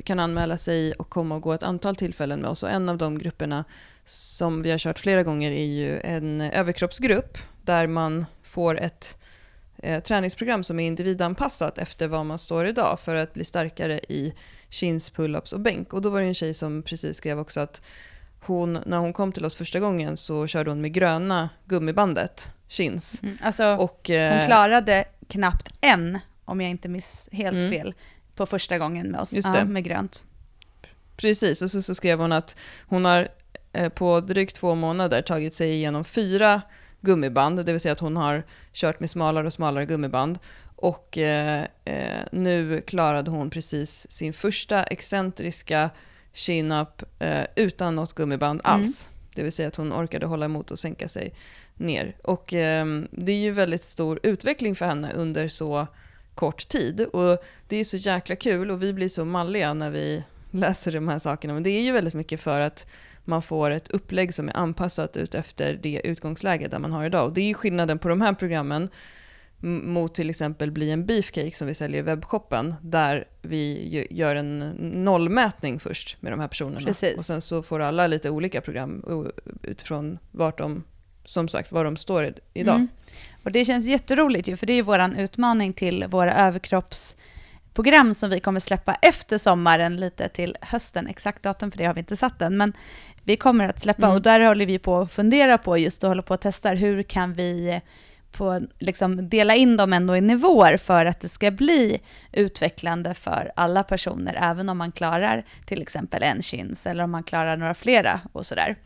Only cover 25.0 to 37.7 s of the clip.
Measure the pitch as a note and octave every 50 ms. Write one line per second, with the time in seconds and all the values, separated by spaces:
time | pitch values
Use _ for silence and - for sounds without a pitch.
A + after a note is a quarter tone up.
25 | G3+ - - _ - - - G3 G3 F3+ F3 - - - - - - C#4 A3 F3
26 | E3 E3+ F#3 G3 - - - _ - - F3+ F#3+ F#3 F3+ F3+ F3+ - F3 F3 F#3
27 | - - - - - - - G3 G#3 F#3 F#3 F3+ F3 F#3 F#3+ D#3 - - F3+ -
28 | - - - - - - - - G3 F#3+ - F#3 - - F3+ E3+ D#3+ D#3 E3+ E3+
29 | F3 G2 - - - - - G3+ F#3+ F#3+ F#3 - G#3 G3 G3+ F#3+ E3+ F3 - -
30 | F#2+ - - - - - - - - - - - - - _ _ - - - -
31 | _ - - - - G#3+ G#3+ - - F#3 - - F3+ F#3+ F#3 G3 F#3+ - F#3 -
32 | - F3 E3 D#3+ E3 E3 D#3+ D#3+ E3 - - - - - - - - - F#3+ F#3
33 | F3+ F3+ F3 F3 F3+ - - - - - - - - - - - F3 E3 - -
34 | F#3 F3 F3 E3+ F3+ F#3+ F#3 F#3+ F#3+ F#3+ - - - F3+ E3+ E3 D#3+ E3 E3+ F#3
35 | F#3 F3 A#2+ A#2+ - - F3 D#3+ D3+ D#3+ - - E3+ D#3+ D#3+ D#3 D#3 D3 D3 D3
36 | E3 - - A#3 A3 F#3 F#3+ G3 G#3+ G#3+ G#3 G#3 G3 - - - - - - -
37 | - F#3+ F#3 E3 C#3+ C3+ A#2+ C3+ C#3 D3+ F3 F3+ E3+ E3+